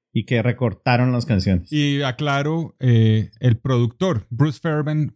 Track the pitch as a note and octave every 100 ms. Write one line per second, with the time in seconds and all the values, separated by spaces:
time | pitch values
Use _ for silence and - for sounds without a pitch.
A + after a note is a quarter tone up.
0 | _ - G2 A#2+ A2+ A2+ A#2+ F#2+ - B2
1 | B2+ B2 - G#2 G2+ F2+ E2 D3+ D3 C#3+
2 | C#3 A#2+ D3+ C#3 C#3+ D#3+ D#3+ - B2+ A#2
3 | A2 A2 G2+ - B2 A#2 C3+ B2+ A#2+ -
4 | F#3 D#3+ - A#2 D3+ - E3+ D3+ D3+ D3+
5 | D3